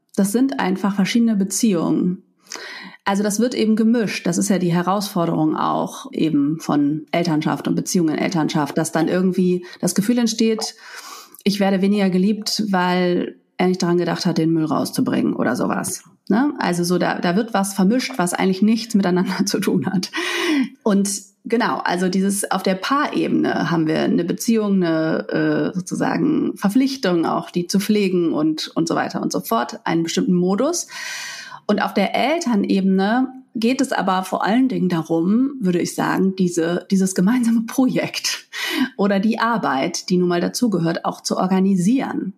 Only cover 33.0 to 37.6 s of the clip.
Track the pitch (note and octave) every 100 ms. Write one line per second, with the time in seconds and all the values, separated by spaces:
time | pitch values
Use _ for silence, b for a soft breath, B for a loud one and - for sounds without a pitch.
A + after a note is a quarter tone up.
33 | G3 B3 C4 - - A#3 A3+ C4 C4+ -
34 | F#3+ F#3 F#3+ - - A#3+ C4 F3+ F3+ E3
35 | D#3+ E3 F3 A3+ C4+ C4+ F#3 F3 F3 -
36 | - F#3 F#3+ F#3+ F3+ F3 E3 F3+ - F#3+
37 | F#3+ F#3+ F#3 B3+ A3+ A#3